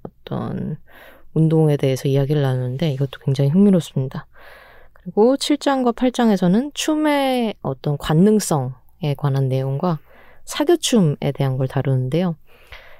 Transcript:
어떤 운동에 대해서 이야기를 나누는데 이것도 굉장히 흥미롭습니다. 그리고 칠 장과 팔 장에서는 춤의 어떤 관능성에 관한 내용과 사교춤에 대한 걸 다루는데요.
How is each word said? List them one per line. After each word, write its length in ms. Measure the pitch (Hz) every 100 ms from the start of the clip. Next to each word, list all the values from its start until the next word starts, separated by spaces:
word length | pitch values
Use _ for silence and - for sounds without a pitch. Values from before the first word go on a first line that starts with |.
어떤 760 | - - - 131 117 - - 156 - - - - -
운동에 440 | 156 160 160 156 143
대해서 300 | 135 131 143
이야기를 340 | 139 139 151
나누는데 500 | 139 127 127 131 165
이것도 280 | 131 139 -
굉장히 260 | - 135 139
흥미롭습니다. 800 | 170 202 185 - - 131 160 - - - - - - -
그리고 440 | - 180 202 233 269
칠 200 | - 294
장과 360 | 285 269 247
팔 180 | 233 254
장에서는 600 | 240 226 190 180 202 285
춤의 840 | - - 302 311 285 262 254 226 -
어떤 360 | 139 135 147 147
관능성에 1160 | - 156 202 214 - 156 127 127 - - 147 139
관한 300 | 143 135 131
내용과 520 | 131 135 139 180 156 - - - - -
사교춤에 840 | - 302 349 - 233 165 143 147
대한 240 | - 139 131
걸 100 | 131
다루는데요. 680 | 135 135 131 127 156 185 165 - - - - - -